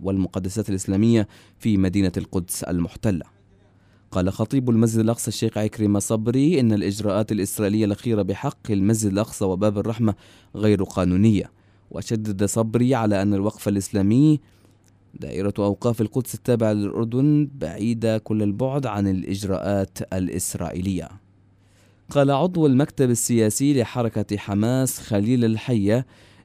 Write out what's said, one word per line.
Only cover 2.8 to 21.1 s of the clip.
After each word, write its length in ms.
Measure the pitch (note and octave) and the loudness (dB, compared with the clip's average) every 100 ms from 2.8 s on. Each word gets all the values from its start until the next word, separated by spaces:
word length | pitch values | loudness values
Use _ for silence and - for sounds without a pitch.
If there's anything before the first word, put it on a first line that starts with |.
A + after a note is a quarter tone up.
| E2+ - A2 F2 - _ _ _ _ _ _ _ _ | -4 -4 -4 -4 -6 _ _ _ _ _ _ _ _
قال 220 | F#2 F#2 | -2 -2
خطيب 380 | G2 A#2 C#3 B2 | -2 -2 0 2
المسجد 300 | A2+ A2+ A2+ | 2 2 2
الأقصى 280 | A2 A#2 - | 0 0 -4
الشيخ 300 | - A2+ G#2+ | -4 -4 -2
عكرمة 400 | G#2+ - G#2+ G2+ | -4 0 0 0
صبري 640 | - A2+ A2 B2+ C#3+ E3 | 0 -2 0 2 2 4
إن 120 | A#2+ | 2
الإجراءات 600 | G#2+ F#2 G2+ G#2 G2 A2 | 2 0 -2 -2 -2 0
الإسرائيلية 520 | G#2+ G2 - G#2 G#2+ | -2 -2 -2 0 0
الأخيرة 380 | G#2 G#2 A#2+ G#2+ | 0 -2 -2 -2
بحق 480 | F#2+ G2 C#3 - - | -2 -4 -6 -8 -4
المسجد 420 | G2+ G2 A2 G#2+ | 0 2 2 2
الأقصى 320 | F#2+ A2 - | 0 -2 -2
وباب 340 | G2 F#2 G#2 G#2 | -2 0 0 0
الرحمة 360 | G#2 A2+ A2 G2+ - - _ - | -4 0 0 -2 -8 -20 _ 0
غير 280 | G#2+ G2+ | 2 2
قانونية، 680 | F#2 - F2+ F2+ A2 G2+ - _ _ _ - | 2 0 2 4 4 4 0 _ _ _ -16
وشدد 540 | - - A2+ G#2+ G2 | -12 -6 -4 -4 -2
صبري 500 | G2+ A2+ A2+ A#2 B2 | -2 0 0 2 2
على 280 | B2+ A2 G2 | 2 2 2
أن 120 | G2+ | 2
الوقف 340 | G2 G2+ - G#2+ | 2 0 -4 -2
الإسلامي 720 | G2 F#2+ G2+ G2 A#2 D#3 D3+ - _ _ _ _ _ _ - | -2 -2 0 2 4 4 4 -2 _ _ _ _ _ _ -16
دائرة 340 | C#2 C2 G2+ G#2 | -10 -4 -4 -2
أوقاف 420 | G2+ G2 A#2+ A2+ | -2 0 -2 0
القدس 340 | G#2+ C3 A#2+ | -2 -4 -6
التابعة 380 | A2+ - A#2 A2 | -6 0 2 2
للأردن 760 | G#2+ G2+ - A#2 A#2+ D3 D3 C#3+ | 0 -2 -2 -2 2 4 4 0
بعيدة 640 | C#3 D#2+ E2+ A2+ A2+ A2+ A2 | -4 -8 -4 -4 0 0 0
كل 240 | - G#2+ | -2 -2
البعد 440 | G#2 G2+ C3 C#3 C3 | 0 -2 -2 -2 -4
عن 220 | G#2 G2+ | -2 0
الإجراءات 880 | F#2+ - G2+ G#2 F#2+ F#2+ G2+ F#2+ - - | 0 -2 -6 -4 -4 -2 -2 -2 -6 -8
الإسرائيلية. 960 | F#2 F#2 F#2 - - E2+ - G2 F2+ - | -4 -4 -4 -6 -6 -6 -4 -4 -4 -6